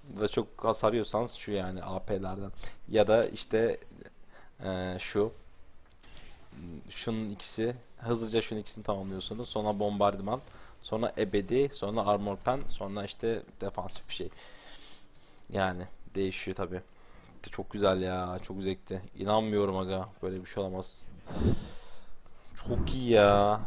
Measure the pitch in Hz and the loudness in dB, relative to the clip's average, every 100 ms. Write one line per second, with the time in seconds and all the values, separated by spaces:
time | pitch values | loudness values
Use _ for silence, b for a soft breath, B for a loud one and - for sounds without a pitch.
0 | 143 101 104 - 107 - 113 113 107 113 | -12 -2 0 2 -2 -2 2 4 4 4
1 | 104 107 120 - - 101 92 92 87 95 | 2 0 0 -2 -2 -2 -2 -4 -4 -4
2 | - 98 95 95 98 - B B - 107 | -2 -2 -2 -6 -6 -4 B B 2 6
3 | 104 113 113 - - 110 113 - - - | 8 8 6 0 0 2 4 0 -8 -16
4 | - - - B B - 95 92 92 92 | -16 -16 -18 B B -10 -4 -2 -2 -4
5 | - 104 110 - - - - - - - | 0 2 2 -2 -18 -18 -16 -16 -18 -20
6 | B B B B B - 85 78 - - | B B B B B -14 -12 -12 -10 -6
7 | - 110 110 101 - - 110 123 - - | -2 -2 -4 -4 -2 0 0 -2 -12 -10
8 | 117 117 113 113 - 107 104 110 104 101 | -2 0 2 2 2 -4 -6 -6 -2 -2
9 | 95 95 - 110 120 110 107 101 104 101 | -2 -4 -6 -6 -4 -2 0 2 0 4
10 | 101 101 98 127 - B B B - 110 | 4 4 -2 -4 -6 B B B -4 0
11 | 117 - 104 101 95 123 139 - 98 110 | 0 0 2 2 2 2 2 0 -2 2
12 | 101 104 101 98 - 135 143 - 101 101 | 4 4 2 -2 0 2 2 2 0 -6
13 | 101 - 113 110 - - 104 - 95 - | -6 -2 0 -2 -4 -8 -6 -4 -4 -6
14 | - - 85 B B B B B B B | -4 -6 -6 B B B B B B B
15 | B B B B - 101 92 95 92 - | B B B B -4 0 0 0 -8 -10
16 | - 95 95 - - 95 90 90 - B | -8 -2 0 0 -2 -2 -4 -6 -8 B
17 | B B B B - - 98 104 101 95 | B B B B -10 -8 -6 2 4 4
18 | 92 92 90 90 - 95 95 92 - 92 | 2 -2 -2 -4 -6 -4 -2 -2 -6 -8
19 | - - 98 110 110 104 101 95 92 95 | -8 -6 2 2 4 2 2 2 0 -2
20 | 92 - 92 95 90 - 95 92 92 - | -4 -6 -6 -6 -6 -4 -4 -4 -6 -8
21 | - - - B B B B B B B | -10 -12 -8 B B B B B B B
22 | B - - - - - - 120 135 131 | B -8 -10 -14 -10 -8 -2 0 2 0
23 | 120 113 101 101 101 107 | 6 10 10 10 6 4